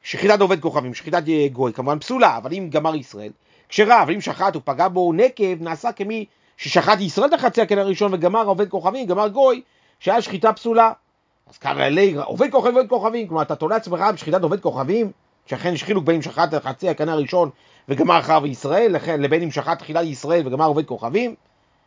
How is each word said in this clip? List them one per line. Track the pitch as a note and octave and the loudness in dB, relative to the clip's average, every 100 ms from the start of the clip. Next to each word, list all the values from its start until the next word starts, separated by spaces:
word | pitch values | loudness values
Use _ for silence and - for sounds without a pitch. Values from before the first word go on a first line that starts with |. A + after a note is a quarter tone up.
שחיטת | - C#3+ F#3+ G#3 | -10 -2 2 4
עובד | G3 F3+ | 4 2
כוכבים, | D#3 C#3+ B2+ | 0 -4 -4
שחיטת | A#2 - F3 D#3 D#3+ C#3 | -10 -4 -4 0 0 0
גוי, | B2 C3 | 0 -4
כמובן | A2+ B2+ D3+ | -2 -4 -4
פסולה, | - B3+ G#3+ A#2 | -4 2 2 2
אבל | A#2+ | -6
אם | F#3 F3+ | -8 -4
גמר | D3+ D#3+ D#3 | -2 -2 -4
ישראל, | B2 G2+ G#2+ - _ _ _ | -10 -14 -16 -16 _ _ _
כשרה. | - G#3 A#3 | 0 6 6
אבל | D3+ | 4
אם | G3+ | -2
שחט | - C#3+ F#3+ D#3 | -4 -2 -2 -2
ופגע | C#3+ C3+ F#3 | -6 -2 0
בו | F#3 F3 | 2 0
נקב, | E3 B3+ C4 G3 F3 | 2 0 2 -4 -2
נעשה | E3 D#3+ A#3+ | -6 -6 -6
כמי | A3 G3 A3 G#3 _ _ _ | -6 -6 -6 -10 _ _ _
ששחט | C#3 E3+ F3 G#3 | 0 2 4 0
ישראל | F#3+ G3 C#4 | 0 0 2
את | |
החצי | D#4+ B3 G3+ | 2 2 0
הקנה | G#3 G3+ | 2 0
הראשון | G3 F#3 G3+ | 0 0 -2
וגמר | F#3 F3 G#3+ G#3 | 0 0 2 0
עובד | F#3 G3+ | 0 -2
כוכבים, | F#3 E3+ B3+ A3 | -2 -2 -2 -2
גמר | F3+ G#3+ | 0 0
גוי, | G#3 C4 B3+ - _ _ _ | 4 2 2 -6 _ _ _
שהיה | F3+ A3+ | 0 0
שחיטה | - F#3+ A3 | -2 0 0
פסולה. | G#3+ A#3 A3+ A3+ - _ _ _ _ _ | 0 0 4 4 2 _ _ _ _ _
אז | _ | _
כאן | C3+ C#3 | -6 0
עלי, | C3+ D#3+ G3 D3 | 0 4 2 2
עובד | - - C4+ | -6 -2 2
כוכבים, | C4 A3+ B3 | 2 2 2
עובד | G#3+ | 2
כוכבים, | A#3+ G#3 A#3 G#3 | 0 -2 -4 -4
כלומר, | D#3+ | -4
אתה | D3 D3 | -4 -2
תולה | D#3 A3 | -2 -2
עצמך | G3+ E3+ G3 | -2 -2 0
בשחיטת | F3+ - F#3 | -2 -2 0
עובד | E3+ F#3+ | 0 0
כוכבים, | E3 B2+ C3+ G#3+ G#3+ - _ _ _ | -2 -4 -2 0 -2 -6 _ _ _
שאכן | B2 F3 | -6 -4
יש | E3 | -4
חילוק | - G3+ | -2 0
בין | D#3 E3 | 2 0
אם | |
שחט | C#3 C#3 E3+ | -2 -2 0
חצי | D3+ C3 C3 F#3 | 0 -6 -6 -4
הקנה | D3+ D#3 | -2 -2
הראשון | D#3 C#3 F3+ D#3+ - _ _ - | -2 0 0 0 -4 _ _ -8
וגמר | C3+ F3 E3+ | -2 4 2
אחריו | C3 D#3 C#3+ | 4 2 2
ישראל, | B2 - F#3+ A#3 E3 | -6 -2 2 2 0
לכן, | D#3+ D3+ | -2 -2
לבין | C#3 D#3 | 2 0
אם | E3+ | 0
שחט | C#3+ C3 E3 | -4 -4 -4
תחילה | - D#3 | -2 -2
ישראל | E3+ C3+ C#3+ E3+ C3+ | -2 -6 0 0 0
וגמר | C3 D#3 | 0 2
עובד | D3 C#3+ | 2 -2
כוכבים, | A#2 A#2 F3+ A#3+ A3+ _ _ _ _ | -8 -4 -2 -2 -8 _ _ _ _